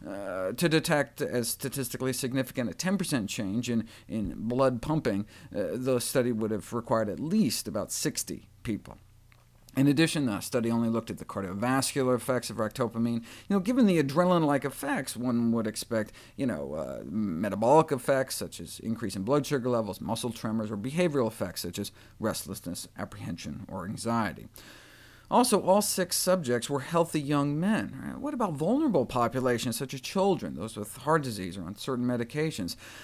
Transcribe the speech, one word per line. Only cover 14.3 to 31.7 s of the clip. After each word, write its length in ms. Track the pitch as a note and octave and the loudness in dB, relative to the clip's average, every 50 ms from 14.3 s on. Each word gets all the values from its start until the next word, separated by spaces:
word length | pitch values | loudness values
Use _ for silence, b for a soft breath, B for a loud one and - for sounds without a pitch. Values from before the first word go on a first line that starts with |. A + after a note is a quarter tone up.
| F3+ E3+ D#3+ C#3+ C#3+ C3+ - | 6 6 6 4 4 2 0
effects, 500 | C#3 - - - C#4 C#4 G3 C3 - - | -2 -6 -6 -4 -2 -2 -2 -2 -4 -6
one 380 | A2+ B2 B2+ A#2+ A#2 A#2+ A#2 A#2 | -4 -2 0 2 4 4 4 4
would 120 | A2+ G#2+ | 2 0
expect, 460 | A2+ G#2+ - - - A#2+ A2 G#2 - B B B B B | -2 -4 -6 -4 -2 -2 -2 -2 -2 B B B B B
you 100 | - C#3 | -4 -2
know, 280 | B2 G2 D2+ C#2+ C2+ D2 | -2 -2 -2 -4 -4 -4
uh, 300 | D#2+ C#2 B1+ C2 A#1 G#1+ | -4 -6 -6 -8 -8 -8
metabolic 880 | C2 E2+ A2 G#2+ G2 D#2+ D#2 G#2+ G2+ G2 G2+ A2 A#2+ D3 D#3+ D#3 D#3+ C#3+ | -4 -2 -2 0 0 0 -2 -2 -2 0 2 6 8 8 8 8 6 2
effects, 420 | A#2+ - - C#3 C3+ C3+ - - | -2 0 2 2 2 2 -2 -4
such 240 | - G2 E2 - - | -8 -8 -8 -10 -12
as 220 | E2+ - - - | -12 -12 -12 -8
increase 340 | - A2+ A2+ - - G2 - | -6 -6 -4 -4 -4 -6 -4
in 80 | G2 F#2+ | -4 0
blood 220 | A2+ C#3+ D3 C3+ | 2 2 2 2
sugar 240 | - D3 C3 A2+ B2+ | 0 0 0 0 2
levels, 320 | B2 A2+ A2 G2+ - - | 0 0 0 -2 -6 -6
muscle 300 | - F#2 A2+ A2+ - A#2+ | -4 -4 -2 -2 -2 -4
tremors, 400 | A2+ - - A2+ A2 A2+ G#2+ G#2+ | -4 -4 -4 -2 -2 -2 -2 -2
or 40 | A2 | -4
behavioral 500 | G2+ G2+ C3 D3 F3 F3+ E3+ C#3+ C#3 A#2 | -6 -6 -2 0 2 2 2 2 2 0
effects, 360 | G#2+ - - G#2 F2+ - - | 0 -2 -4 -6 -6 -6 -6
such 180 | - F2 F#2 - | -8 -6 -6 -6
as 140 | G2+ - B B B B B - | -6 -8 B B B B B -4
restlessness, 720 | - G#2+ F2 - - - G2 - - F2 E2+ - - - - | -2 -2 -2 -4 -6 -8 -10 -8 -8 -10 -10 -10 -10 -12 -10
apprehension, 680 | - G2 - - G#2 G#2 G#2 F2 D#2+ - D2+ C#2+ - - - | -10 -10 -10 -10 -10 -8 -8 -8 -8 -8 -10 -10 -10 -10 -10
or 160 | - F#2 E2+ | -10 -8 -8
anxiety. 600 | G2 - - - A#2 A#2 A#2 G#2+ F2+ - - A1+ - B B B B B B B B B B B B B B B - | -8 -8 -6 -2 0 0 0 0 -2 -4 -8 -14 -18 B B B B B B B B B B B B B B B 2
Also, 320 | - A3+ B3+ B3 G#3+ F3+ | 4 4 6 6 4 4
all 200 | - F3+ F#3+ G#3 | 4 6 4 4
six 360 | G3+ - - - F#3 F3+ - | 4 2 0 0 0 0 0
subjects 520 | - - F3+ F#3 F#3 D3+ A#2+ B2 A#2+ - - | 0 2 2 2 2 2 2 0 0 0 0
were 120 | C#3+ C3+ | -2 -2
healthy 400 | C3 - E3+ E3+ E3+ E3 - D#3 | -2 0 2 2 2 2 0 -2
young 360 | C#3+ C#3 D3+ C#3+ C#3+ D3 D3 | 0 0 0 2 2 2 0
men. 400 | D#3 E3+ G#3 A3 - G#2 - - - - | 2 2 2 2 2 0 -4 -8 -10 -10
Right? 160 | C#2+ B1+ - | -10 -8 -8
What 140 | - D4 D4+ | -6 -4 -2
about 180 | A#3+ A#3 F#3 | -2 -2 -2
vulnerable 540 | D3+ C3+ D#3 F3+ A#3+ C#4+ D#4+ C#4 F#3 D3 A#2+ | 0 0 2 2 2 4 4 4 4 4 2
populations, 720 | - - B2 A#2+ A2+ B2 C3 A#2+ B2+ A#2+ A2+ - B2 A#2 | 2 2 2 2 2 2 2 2 2 2 2 0 -2 -2
such 160 | - C#3 B2+ - | -2 -4 -6 -6
as 80 | C3 | -8
children, 540 | - - - G3 F#3+ G3+ F#3 B2+ A2 D2+ C2 | -6 -2 0 4 4 4 4 2 0 -4 -6
those 200 | C#2+ G2 A2 - | -6 -8 -8 -6
with 220 | - G#2+ - - | -8 -8 -10 -10
heart 260 | - - D3 D#3+ E3 C#3 | -4 2 2 2 4 2
disease, 340 | B2+ G#2+ G2+ F#2 F2+ F2 | 0 -4 -4 -4 -6 -6
or 60 | G2 E2+ | -6 -8
on 140 | E2+ | -8